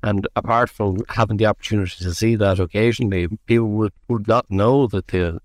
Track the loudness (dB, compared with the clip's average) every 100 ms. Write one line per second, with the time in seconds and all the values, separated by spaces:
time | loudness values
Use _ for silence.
0 | 0 -2 -2 -6 -2 0 0 -2 -4 -2
1 | -6 -2 -2 2 0 0 -2 -2 -2 -6
2 | -8 -2 0 2 2 2 0 0 0 0
3 | -2 -2 -2 -6 _ 2 2 0 -2 -4
4 | _ -6 0 0 2 0 2 2 2 -2
5 | -4 -2 -2 -4